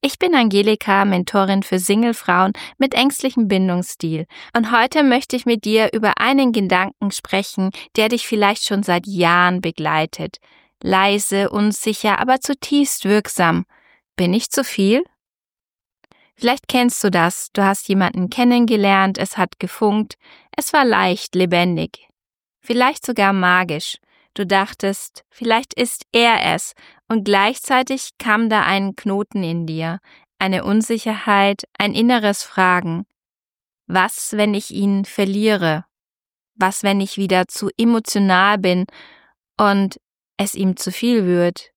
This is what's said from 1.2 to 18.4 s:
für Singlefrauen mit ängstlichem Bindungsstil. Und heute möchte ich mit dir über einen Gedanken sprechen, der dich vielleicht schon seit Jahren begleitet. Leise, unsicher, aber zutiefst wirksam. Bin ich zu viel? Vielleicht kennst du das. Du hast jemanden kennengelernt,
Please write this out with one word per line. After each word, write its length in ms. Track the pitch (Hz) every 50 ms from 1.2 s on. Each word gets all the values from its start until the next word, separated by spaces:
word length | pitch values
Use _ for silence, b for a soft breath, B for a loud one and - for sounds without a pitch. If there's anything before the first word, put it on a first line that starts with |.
| 180 - - 202 196 190 196 196 196
für 160 | - - 185
Singlefrauen 720 | 180 - 202 214 233 240 233 - - - 180 180 185 190 208 B B B B B
mit 160 | 262 269 -
ängstlichem 540 | - - 269 - - - 269 - - 226 196
Bindungsstil. 760 | 196 190 190 185 180 180 180 - - - - 165 160 156 160 B B B B B B
Und 200 | 233 233 220 240
heute 300 | 233 226 262 - 311 294
möchte 340 | 269 240 254 269 - - 254
ich 80 | -
mit 180 | 240 233 214 -
dir 300 | 208 214 220 220 208 -
über 260 | 226 220 208 - -
einen 320 | - 233 269 277 269 247
Gedanken 600 | 226 226 196 180 185 180 185 196 - _ - 202
sprechen, 600 | - - - - - 190 202 - - - 185 190 196 B B B _
der 140 | - 214 220
dich 180 | 233 233 - -
vielleicht 380 | - 214 208 196 214 - -
schon 180 | - 208 196 208
seit 240 | - 180 175 175 208
Jahren 540 | 196 175 175 165 170 175 180 180 180 180
begleitet. 760 | 180 165 160 - 156 151 156 156 156 160 - - 160 180 - - b b b b b b b b -
Leise, 680 | - 196 190 190 202 202 208 208 - 196 196 202 -
unsicher, 720 | - 202 208 214 202 - - 220 214 - - 214 202 -
aber 220 | - 254 254 262
zutiefst 640 | - - 285 - - - 294 285 285 269 - - -
wirksam. 600 | 190 202 214 208 - - - 180 165 165 170 180 b b b b b b b b b _ -
Bin 160 | 185 175 180
ich 160 | 220 240 -
zu 160 | - - 262
viel? 400 | - - - 196 190 220 262 349 - _ _ _ _ _ _ _ _ _ _ _ _ _ _ _ _ _ _ b b b b b b b
Vielleicht 320 | b - 233 247 269 _ _
kennst 340 | - 254 247 240 - -
du 80 | - 202
das. 380 | 180 175 170 170 180 - - - _
Du 100 | - 196
hast 240 | 196 196 - - -
jemanden 420 | 196 196 190 175 - - 180 180
kennengelernt, 880 | - -